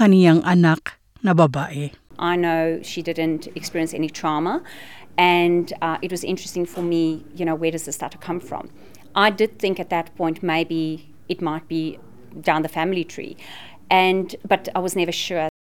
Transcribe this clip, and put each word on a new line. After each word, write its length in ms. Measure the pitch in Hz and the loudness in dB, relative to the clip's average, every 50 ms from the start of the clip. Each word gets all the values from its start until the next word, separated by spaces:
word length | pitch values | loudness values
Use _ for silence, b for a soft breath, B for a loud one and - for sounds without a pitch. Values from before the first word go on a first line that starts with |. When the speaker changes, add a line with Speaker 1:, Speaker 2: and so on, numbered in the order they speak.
Speaker 1:
kaniyang 400 | 220 202 190 185 180 170 160 165 - 175 | 8 8 8 10 10 8 8 6 6 4
anak 480 | 180 175 170 160 160 - - - - _ _ _ _ - | 4 6 6 6 4 2 -2 -8 -14 _ _ _ _ -4
na 160 | - 196 175 | 0 2 4
babae. 560 | 165 165 143 127 143 151 156 151 143 147 143 - - _ - - | 6 6 4 4 0 -6 -6 -6 -6 -8 -8 -10 -14 _ -18 -8
Speaker 2:
I 240 | - 170 170 175 175 | -4 -2 0 0 2
know 400 | 175 170 165 165 160 165 165 - | 2 2 2 2 0 0 -2 -4
she 240 | - - - 170 160 | -6 -10 -10 -8 -6
didn't 480 | 170 165 165 160 160 156 156 - - | -4 -4 -2 0 0 -2 -2 -6 -10
experience 400 | - 151 156 - - 170 160 160 | -14 -12 -10 -8 -4 -4 -4 -4
any 160 | - - 160 151 | -4 -4 -4 -4
trauma, 560 | - - - 160 156 151 165 180 247 339 - B B B B B B B B B B - | -4 -4 -4 -2 -2 -2 -2 -2 -2 -4 -6 B B B B B B B B B B 2
and, 560 | 180 180 175 175 175 175 175 175 170 - - - 165 | 4 4 4 4 4 4 4 2 0 -2 -6 -6 -4
uh, 160 | 165 160 - | -4 -4 -4
it 80 | - 175 | -6 -6
was 160 | 180 170 - | -8 -6 -6
interesting 400 | - 180 - - - - 180 175 | -6 -6 -6 -8 -8 -6 -6 -6
for 160 | 175 - 180 | -6 -6 -6
me, 400 | 175 170 170 165 165 160 156 156 - - - | -4 -2 0 0 0 0 -2 -6 -10 -12 -10
you 80 | 180 175 | -6 -4
know, 80 | 165 | -4
where 240 | 160 156 165 165 165 | -2 -2 -2 -2 -4
does 80 | 160 - | -4 -8
the 80 | - | -10
stutter 240 | - - 151 - - | -10 -10 -10 -10 -12
come 240 | - - - 175 175 | -12 -10 -8 -8 -8
from? 320 | - - - - - - - b b b b b b b | -8 -10 -10 -10 -12 -14 -18 b b b b b b b
I 160 | b 196 202 214 | b 2 2 2
did 320 | 196 196 220 220 - - | 2 2 -2 -2 -2 -2
think 160 | - 190 185 | -2 -2 -2
at 160 | 190 175 - | -4 -4 -4
that 240 | 180 170 165 - - | -2 -4 -4 -4 -6
point 240 | - 175 160 160 165 | -4 -4 -2 -2 -2
maybe 720 | 190 175 160 165 165 165 165 160 160 156 156 156 - - - - - - | -2 -2 0 0 -2 -2 -2 -4 -4 -4 -6 -8 -12 -16 -20 -12 -8 -8
it 160 | 180 - 175 | -6 -4 -4
might 240 | 156 156 160 - - | -4 -6 -6 -8 -6
be 320 | 165 165 160 156 - - - - - - - - | -6 -6 -4 -6 -8 -12 -16 -20 -20 -20 -20 -20
down 320 | - 156 156 175 156 156 156 | -18 -6 -2 0 0 0 0
the 80 | 156 | -4
family 320 | - 160 160 185 190 180 160 | -4 -4 -2 -2 -2 -4 -4
tree, 320 | - - - - - - - B B B B B B B B B - | -6 -10 -14 -12 -14 -14 -16 B B B B B B B B B 2
and, 400 | 185 185 185 185 185 190 180 - - - - 190 | 4 4 4 4 2 2 -2 -4 -8 -8 -2 0
but 240 | 196 185 - - | 0 0 0 -2
I 80 | - 185 | -4 -4
was 160 | 180 180 - | -2 -2 0
never 160 | 190 170 170 | 0 0 -2
sure. 400 | 170 - - - 185 165 156 160 - _ | -2 -4 -6 -4 -4 -2 -2 -4 -6 _